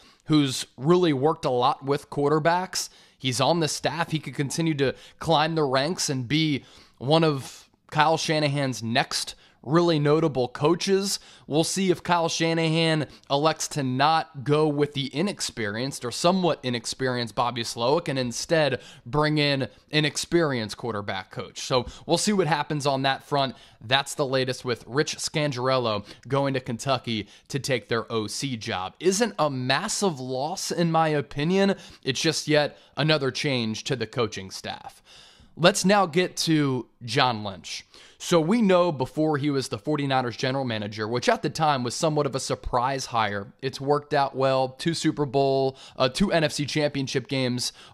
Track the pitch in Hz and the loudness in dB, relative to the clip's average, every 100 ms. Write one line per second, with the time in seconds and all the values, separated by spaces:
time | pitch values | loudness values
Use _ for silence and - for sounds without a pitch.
0 | - _ - 156 139 123 - - 131 180 | -20 _ 2 2 4 -2 -8 -4 2 4
1 | 175 135 143 160 151 123 127 - 135 143 | 4 2 2 0 0 2 2 0 -2 -2
2 | - - 143 156 156 175 185 - - - | -2 -2 2 2 2 0 -2 -6 -8 -12
3 | - _ 131 123 135 170 156 - 139 143 | -20 _ -4 2 2 4 0 -2 -2 -2
4 | 170 156 147 131 139 - 165 147 135 - | -2 -2 -4 -4 -4 0 0 2 0 -2
5 | - - 151 156 160 160 147 131 143 180 | -12 -8 0 2 2 0 2 2 0 -2
6 | - 135 117 151 156 135 - - - _ | -4 -4 0 2 2 0 -4 -18 -20 _
7 | 123 160 160 139 120 - - _ _ 151 | 2 4 4 2 -6 -16 -20 _ _ 2
8 | 151 160 - 156 151 143 135 113 113 123 | 4 4 0 0 0 0 -2 -4 0 0
9 | 156 - - - _ _ - 160 170 156 | 0 -2 -6 -10 _ _ 0 2 4 4
10 | 147 151 165 131 123 - 151 170 - 196 | 4 4 2 0 -2 0 2 2 2 2
11 | 196 - - - - 143 160 - 190 170 | 2 -4 -8 -20 -2 0 0 0 0 0
12 | - 175 160 - 165 165 165 160 165 160 | 2 2 2 0 0 2 2 2 2 0
13 | 131 - - 139 156 156 - 151 131 127 | -2 -8 -2 0 2 0 -4 -4 -2 2
14 | 143 160 156 143 120 151 156 143 143 135 | 2 2 -2 -8 0 2 2 0 -2 -2
15 | 135 135 202 160 - - 104 107 131 - | -6 -2 -2 -4 -8 -4 -4 -4 -6 -6
16 | 123 - 170 190 175 143 127 120 - - | -8 0 2 4 2 0 -2 -4 -6 -4
17 | 131 123 117 101 120 123 110 - 120 156 | -2 -2 -4 -2 -2 -2 -6 -2 0 2
18 | 170 135 123 113 - 160 147 127 - - | 0 -4 -4 -6 0 0 2 -2 -8 -20
19 | - 143 151 151 143 139 123 - _ 151 | -4 0 2 2 2 0 -4 -8 _ -2
20 | 151 - - 170 160 127 107 - 120 104 | 0 -2 0 2 2 0 -4 -8 -6 -6
21 | 101 95 95 - 95 - - 131 117 - | -6 -8 -10 -12 -12 -12 -2 -2 -2 -8
22 | - 165 - 208 160 156 143 151 139 135 | 0 2 2 2 2 0 0 -2 0 0
23 | 135 135 - 147 135 - - - 107 131 | 0 -2 -2 0 0 -4 -18 -20 0 0
24 | 139 - 139 131 127 123 127 117 - 127 | 0 -2 0 0 0 -2 -4 -4 -2 -2
25 | 156 - - 160 151 123 127 131 117 107 | -2 -4 -4 -2 -2 0 0 2 2 -2
26 | 98 - 123 135 139 135 - 117 143 131 | -6 -16 -4 -2 0 -2 -4 -6 -2 -2
27 | - 110 92 - - 143 - 127 - 117 | -2 -4 -6 -14 -8 -6 -2 -4 -2 -4
28 | - 113 104 - 143 120 107 95 92 - | -2 -4 -4 -6 -6 -6 -6 -6 -6 -2
29 | 165 196 233 - 151 131 127 135 208 - | 0 2 0 0 -2 0 -2 -2 -2 -2
30 | 202 143 127 127 147 185 - 165 170 160 | -2 -2 -6 -4 -4 -6 -4 0 2 2
31 | 160 151 - 143 151 190 196 185 - - | 2 0 -2 -4 0 2 2 0 -6 -8
32 | - 135 160 147 - 147 143 - - - | -6 -2 -2 -2 2 2 2 -4 -12 -2
33 | 147 156 135 - 151 127 113 107 - 135 | 0 2 0 -2 -2 -2 -2 -4 -6 -4
34 | 113 - 110 101 95 - 101 92 - - | -4 -2 -4 -4 -12 -12 -10 -12 -14 -20
35 | _ - - - - - 165 208 185 208 | _ -20 -20 -20 -20 0 2 4 4 4
36 | 185 147 180 - - 156 143 131 - _ | 4 0 -2 -2 0 2 2 -2 -6 _
37 | 120 123 127 110 104 92 - - - - | -4 0 2 0 -6 -10 -12 -14 -14 -20
38 | - _ - 170 156 233 202 180 180 143 | -20 _ 0 2 4 4 6 6 4 0
39 | 127 - 156 147 147 139 120 113 - 151 | -4 0 0 0 0 -2 -2 -6 -2 -2
40 | 143 131 123 107 135 135 131 110 104 107 | 0 0 0 -2 -2 -2 -2 -4 -4 -6
41 | 107 123 - 233 151 - 156 139 123 - | -4 0 0 0 -2 0 0 0 -2 -2
42 | 165 147 139 127 - 131 - 127 123 139 | 0 0 0 -2 -4 -6 -2 0 0 -2
43 | - 120 107 101 101 - 135 - 139 147 | -2 0 0 -2 -8 -8 -8 -6 0 0
44 | 143 147 135 127 135 131 131 127 170 160 | 2 0 0 0 2 2 0 -2 -2 0
45 | 160 143 143 139 139 135 135 135 - - | 0 0 0 2 2 2 0 -2 -12 -2
46 | 131 - 202 165 151 - 143 156 147 139 | 0 2 2 2 0 -2 -4 0 0 -2
47 | 135 139 120 135 127 123 - - - | -4 -4 -4 -2 -2 -2 -4 -8 -10